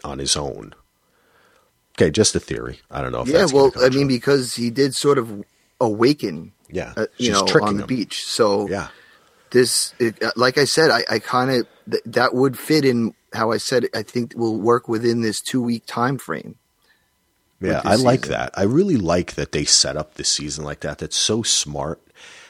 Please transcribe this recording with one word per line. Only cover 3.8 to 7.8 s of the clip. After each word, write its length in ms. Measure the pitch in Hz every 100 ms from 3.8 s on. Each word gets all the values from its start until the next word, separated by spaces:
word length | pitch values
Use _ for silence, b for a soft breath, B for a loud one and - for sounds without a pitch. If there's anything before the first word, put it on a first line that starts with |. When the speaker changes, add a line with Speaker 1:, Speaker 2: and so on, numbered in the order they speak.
| 127
Speaker 2:
mean, 180 | 135 139
Speaker 1:
come 20 |
true. 40 |
Speaker 2:
because 400 | 123 139 143 123
he 160 | - 120
did 240 | 117 139
sort 240 | - 147 139
of 260 | 117 104 - _ _ -
awaken, 720 | 120 107 123 147 104 82 90 _ _
Speaker 1:
Yeah, 260 | 92 - -
Speaker 2:
uh, 100 | 110 -
you 120 | 120
Speaker 1:
she's 20 |
Speaker 2:
know, 140 | 101 95
Speaker 1:
tricking 300 | 143 104
Speaker 2:
on 20 |
the 60 | 101